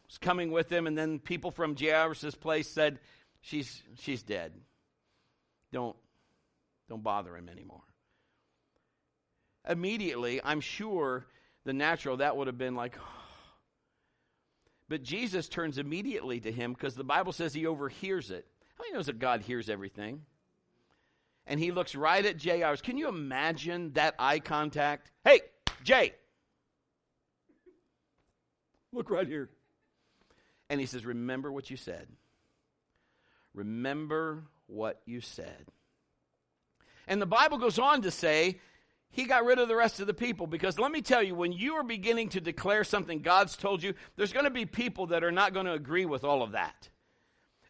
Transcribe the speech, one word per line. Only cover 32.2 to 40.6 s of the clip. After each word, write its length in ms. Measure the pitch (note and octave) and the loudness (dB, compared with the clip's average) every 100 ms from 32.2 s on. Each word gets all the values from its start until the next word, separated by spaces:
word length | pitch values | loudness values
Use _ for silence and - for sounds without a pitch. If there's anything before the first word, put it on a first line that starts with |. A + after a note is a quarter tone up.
| _ _ _ _ _ _ _ _ _ _ _ _ _ | _ _ _ _ _ _ _ _ _ _ _ _ _
Remember 920 | - G#2 A2+ C3 C#3+ D3+ D#3 D#3+ D#3 D3+ _ - | -10 -6 -4 -4 -4 -4 -2 -4 -6 -12 _ -14
what 360 | G#2 A2 - | -6 -6 -6
you 160 | - A#2+ | -10 -12
said." 460 | - - E2 - - - _ _ _ _ _ _ _ _ _ _ _ - - | -12 -14 -14 -16 -20 -20 _ _ _ _ _ _ _ _ _ _ _ -14 -2
And 140 | G3 | 0
the 60 | F#3+ | 4
Bible 320 | A3 D4+ C#4+ | 6 6 6
goes 200 | F#3+ F3 | 0 4
on 240 | C4+ D4 | 4 4
to 80 | F#3+ | 2
say, 500 | - E3 D3+ F3 F#3 - _ _ _ _ | 0 4 6 4 0 -10 _ _ _ _
he 140 | - | -6
got 220 | B3+ B3+ A#3+ | 2 4 6
rid 120 | B3 | 6
of 100 | A#3+ | 6
the 80 | A3+ | 4
rest 240 | A3+ - | 4 2
of 60 | G3+ | -2
the 60 | |
people, 340 | G#3 A#3+ F3 E3+ | -2 -2 -2 -4
because 320 | E3 | -2